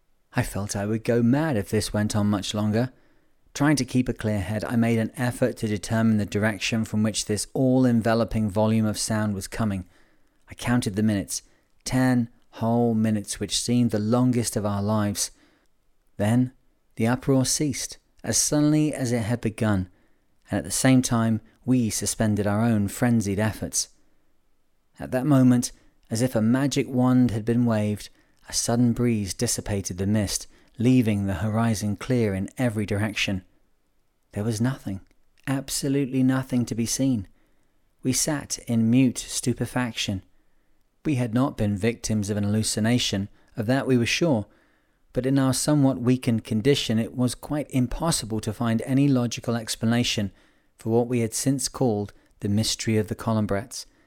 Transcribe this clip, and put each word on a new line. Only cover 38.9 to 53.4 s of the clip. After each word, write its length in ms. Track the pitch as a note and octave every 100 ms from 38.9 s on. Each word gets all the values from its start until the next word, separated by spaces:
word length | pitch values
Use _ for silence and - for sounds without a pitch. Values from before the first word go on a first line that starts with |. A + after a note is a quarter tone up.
| B2+ B2+ -
stupefaction. 1040 | - - - A#2 A#2+ C3 B2 - - G2 - _ _ _ _ _ _ _ -
We 100 | B2+
had 200 | A#2+ A#2
not 220 | C#3 -
been 200 | G#2+ G2+
victims 540 | A2+ A2+ - G#2+ G2+
of 60 | G#2
an 60 |
hallucination, 840 | G2+ G#2+ G#2 - A2 B2 - G2+ G2+ - _ -
of 120 | G#2
that 180 | C3+ A#2+
we 140 | B2
were 80 | A#2
sure, 400 | - E3+ A#2 G2+ _ _ _ _ _ _
but 140 | - B2+
in 100 | C#3
our 160 | C3
somewhat 460 | B2+ - D3+ C3+ -
weakened 440 | A#2+ B2+ - A2+
condition 540 | - A2 A#2+ C#3 - A2+
it 180 | A#2 C3
was 200 | B2 -
quite 340 | - D3 -
impossible 680 | C3 B2 - E3 - G#2+ A2
to 120 | A2+
find 300 | G2+ A#2 A2+
any 240 | A2 C3 C#3+
logical 480 | B2+ A#2+ - - A#2
explanation 760 | A2 - A2+ A#2+ A#2 - G2+ - _ _ _ _
for 120 | A#2
what 180 | A#2 A#2+
we 120 | B2
had 120 | A2+
since 360 | - C3+ C#3 -
called 440 | - C3 G#2 G#2 - _ -
the 100 | G#2
mystery 480 | G2+ A2 - - A2
of 100 | G#2
the 60 |
Colombrets. 720 | G#2+ - A2